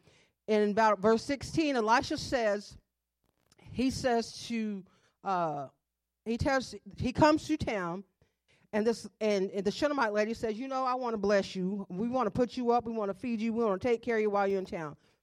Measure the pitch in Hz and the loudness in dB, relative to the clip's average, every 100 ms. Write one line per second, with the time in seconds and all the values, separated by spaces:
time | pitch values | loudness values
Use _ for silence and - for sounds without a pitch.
0 | _ _ _ _ - 214 208 202 220 202 | _ _ _ _ 0 2 4 4 4 4
1 | 202 226 - 277 - - 302 262 214 247 | 4 4 2 -6 -2 0 2 2 4 4
2 | - 311 - 262 220 202 196 - _ _ | 2 -4 -2 0 2 0 -4 -20 _ _
3 | _ _ _ _ _ _ - - 262 - | _ _ _ _ _ _ -10 -2 -2 0
4 | 254 233 226 - - 233 214 196 180 _ | 2 2 0 -8 -6 -4 -4 -6 -12 _
5 | _ _ 202 185 165 147 131 _ _ _ | _ _ -4 -2 -2 -4 -10 _ _ _
6 | _ _ 214 233 294 269 - - - - | _ _ -6 -2 0 0 -2 -10 -16 -6
7 | 254 - 302 311 - 311 - 208 175 180 | -4 4 6 4 0 -4 -2 -2 -4 -6
8 | 196 _ _ _ _ _ _ 214 220 226 | -10 _ _ _ _ _ _ 0 0 0
9 | 208 - 214 202 190 202 196 190 294 285 | -4 -2 0 2 0 -2 -2 0 0 2
10 | 226 208 214 226 226 214 269 262 262 254 | 0 2 0 -2 -4 -4 -4 -2 -2 -2
11 | 247 220 196 202 190 190 185 202 196 180 | -2 -2 2 2 2 -2 -4 -4 -6 -4
12 | 233 254 220 - 247 - 233 240 233 226 | -2 0 0 0 0 0 2 2 0 -4
13 | 202 190 254 226 226 226 233 190 254 233 | -4 -4 -6 -4 -2 0 0 0 0 0
14 | 240 226 214 202 196 196 185 185 151 151 | 0 0 2 2 2 0 -2 -6 -8 -12
15 | _ _ | _ _